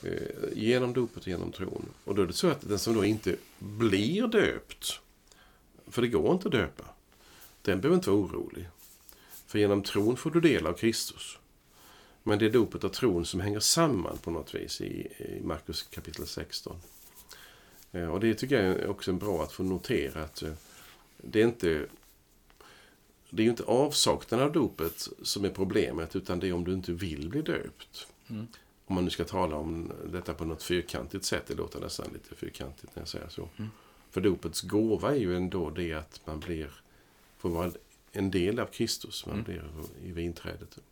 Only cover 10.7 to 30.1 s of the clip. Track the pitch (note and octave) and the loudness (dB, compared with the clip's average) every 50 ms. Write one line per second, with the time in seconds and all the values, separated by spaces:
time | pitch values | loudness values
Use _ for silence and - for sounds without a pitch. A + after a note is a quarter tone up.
10.7 | D#2+ - - A2+ A2 - - - - - - - - - - _ _ _ _ _ | 0 2 2 2 2 2 -2 -6 -8 -12 -14 -14 -14 -16 -20 _ _ _ _ _
11.7 | _ - - - - - - - - _ _ G#2+ G#2 G#2 A2+ G#2+ A2+ B2 A2 F#2 | _ -20 -20 -20 -20 -20 -20 -20 -20 _ _ 2 4 4 4 6 6 6 4 4
12.7 | - G2+ - F#2+ - - - A#2+ F#2 E2+ E2+ - - F#2 F#2 G#2 G#2 G#2 - - | 0 -2 -4 -2 -2 2 2 2 4 2 0 0 -2 -2 -2 0 -2 0 2 2
13.7 | - E3 E3 D#3 B2+ F#2+ D#2+ D#2 D2+ D2+ - - E2 D#2+ D2 - - - - - | 4 4 4 4 4 2 0 -2 -6 -6 -6 -4 -4 -4 -6 -6 -8 -8 -6 -6
14.7 | - - G1+ G1+ G1+ - - - - - - - - - - F2 E2 D#2+ - - | -8 -6 -6 -6 -6 -6 -8 -10 -12 -12 -10 -10 -8 -6 -4 -4 -6 -6 -6 -8
15.7 | E2 - - - - F2+ E2+ - D#2+ - D#2+ D#2+ - - E2 - - - - - | -8 -8 -8 -8 -12 -12 -10 -10 -10 -10 -10 -8 -8 -8 -8 -8 -8 -10 -8 -10
16.7 | - E2+ - - - - - - - - - - - - - - - - - - | -12 -12 -14 -18 -20 -20 -20 -20 -20 -20 -20 -20 -20 -20 -20 -20 -20 -20 -20 -20
17.7 | - - - _ - F2+ E2+ E2 D#2 G2 G#2+ A2+ A2 - - C3 C#3+ A#2+ G2 F#2 | -20 -20 -20 _ -6 -6 -4 -2 -2 2 2 2 2 2 0 2 4 4 6 4
18.7 | F#2 - - F2 G2+ - - - F2+ F2+ F#2+ G#2 F#2+ D#2+ D#2 D#2 - - F#2 F#2 | 4 2 0 -2 -4 -4 -2 -2 -2 0 0 0 0 0 -2 -4 -4 -4 -2 0
19.7 | F#2 F2 - - B2+ F2+ C#2+ C2+ - D#2 D#2 D2+ - - - D#2 D#2 D#2+ - - | 0 -2 -2 0 0 0 0 -2 -4 -6 -8 -8 -8 -8 -8 -8 -8 -10 -14 -20
20.7 | - - - - - - _ _ _ _ - - - G#2+ A2 A#2+ A#2 - - F2 | -20 -20 -20 -20 -20 -20 _ _ _ _ -14 -2 2 4 4 4 4 2 2 2
21.7 | D#2+ D2+ C#2+ - - - - - _ _ _ _ _ _ _ _ - _ - - | 2 2 -2 -6 -10 -20 -20 -20 _ _ _ _ _ _ _ _ -20 _ -20 -20
22.7 | - - - - _ _ _ _ _ _ _ _ - G#2 G#2+ A#2 A#2 A2+ - - | -20 -20 -20 -20 _ _ _ _ _ _ _ _ 0 4 4 4 4 2 0 2
23.7 | A2 B2 C#3+ D3+ C#3+ - - - D#2 D2 - - - A#2 C3+ D3 D#3 E3+ C3 - | 4 4 4 4 4 2 4 4 2 0 0 -2 2 2 2 4 4 4 2 2
24.7 | - - D#2+ E2+ - - - - - - - - - G#2 G2 F#2+ F#2 - F#2+ F#2+ | 2 -2 -4 -4 -4 -6 -10 -10 -10 -8 -6 -4 -2 0 0 -2 0 0 -2 2
25.7 | F2+ A2 F#2 - C2+ E2 E2 D#2+ - F#2+ F2+ - F#2 F2 E2+ F#2+ F2 F2 F2 F2 | 4 2 2 2 0 -4 -6 -4 -4 -6 -4 -2 -4 0 0 0 0 0 0 0
26.7 | F#2 F#2+ F2+ - F2 E2+ G2 F2+ D#2 C#2 D2+ D#2+ - C#3+ D#3 - D#2+ C#2+ - - | -2 -2 -2 -4 -4 -4 -4 -4 -4 -4 -6 -4 -2 -2 -2 0 -2 -2 -4 -6
27.7 | - _ - _ - - - - - _ _ - A2+ G#2+ A2 A#2 - - _ _ | -12 _ -20 _ -16 -18 -18 -18 -20 _ _ -10 -8 -8 -8 -10 -14 -20 _ _
28.7 | _ _ _ - F#2+ F#2 F2+ F2 - - F2 - - F#2+ F2+ E2 D2+ D2+ D2+ E2 | _ _ _ -4 -2 0 0 0 0 -2 -4 -2 0 0 0 0 0 -2 -4 -4
29.7 | E2 E2 E2 - - D#2+ D#2+ D#2+ | -4 -4 -6 -8 -8 -10 -10 -8